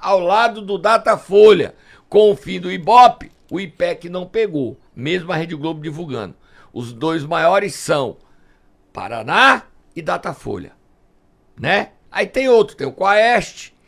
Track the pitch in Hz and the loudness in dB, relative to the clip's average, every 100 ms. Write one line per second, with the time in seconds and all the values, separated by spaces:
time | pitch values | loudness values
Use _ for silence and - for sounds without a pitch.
0 | 180 196 175 208 240 214 196 196 196 226 | -2 0 2 2 2 -2 -6 -4 0 0
1 | 220 147 - 196 214 185 113 - _ - | 2 -2 0 6 8 8 2 -8 _ -20
2 | _ 202 214 202 160 185 180 185 160 240 | _ 4 4 2 -4 -10 -8 -8 4 6
3 | 247 - - _ _ 175 185 - 175 165 | 6 4 -8 _ _ -10 -10 -6 -4 -4
4 | 175 180 180 220 214 151 120 - _ - | -10 -12 -8 -4 -4 -4 -6 -8 _ -10
5 | 135 180 165 160 170 156 156 160 151 147 | -4 -4 -4 -6 -6 -8 -8 -8 -10 -12
6 | 165 123 95 - _ _ _ 117 120 117 | -10 -8 -10 -14 _ _ _ -14 -12 -6
7 | 156 160 147 165 165 196 196 - - 151 | -4 -4 -4 -2 0 0 -2 -8 -4 -2
8 | 120 - _ _ _ _ _ _ _ - | -2 -8 _ _ _ _ _ _ _ -16
9 | 92 117 113 185 269 240 - _ _ 165 | -12 -10 -4 2 2 2 -4 _ _ -12
10 | 160 175 180 151 - 95 - - _ _ | -8 -6 -8 -12 -10 -12 -12 -20 _ _
11 | _ _ _ _ _ - 123 196 - _ | _ _ _ _ _ -10 -2 -2 -4 _
12 | _ 190 208 262 262 233 208 - 131 - | _ -8 -6 -2 2 4 2 -2 -10 -2
13 | 190 208 226 233 - - - _ | 2 4 4 2 -2 -12 -20 _